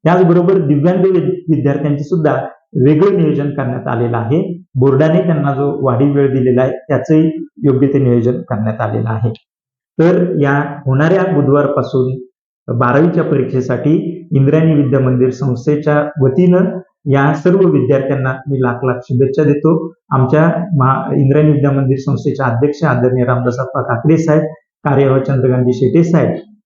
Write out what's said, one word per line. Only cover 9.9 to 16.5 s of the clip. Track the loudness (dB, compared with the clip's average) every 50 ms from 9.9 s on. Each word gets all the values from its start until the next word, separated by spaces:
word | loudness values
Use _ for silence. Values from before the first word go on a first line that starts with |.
| _ 0
तर | 2 2 4 2 0 -2 0 0
या | 0 0 0 0 -2 -4 -8 -8 -4
होणाऱ्या | -2 0 0 2 2 2 2 0 0
बुधवारपासून | 0 0 2 2 2 2 2 0 -2 -2 -4 -2 -2 -2 -2 -2 -4 -8 -12 -18 _ _ _ _ _ _ _ -6 -2 0
बारावीच्या | 0 2 2 2 2 2 0 -2 -2
परीक्षेसाठी | 0 -2 -2 -2 -2 -4 -4 -2 -2 -4 -2 0 0 0 0 -2 -4 -10 -10 -10 -4
इंद्रायणी | 0 2 2 2 2 2 2 2 2
विद्या | 2 2 2 0 0
मंदिर | 0 0 2 2 0 0
संस्थेच्या | 0 -2 -4 -4 -4 -2 -2 -2 -2 0 0 0 0 0 -2 -4 -2 0
वतीनं | 0 2 2 2 4 4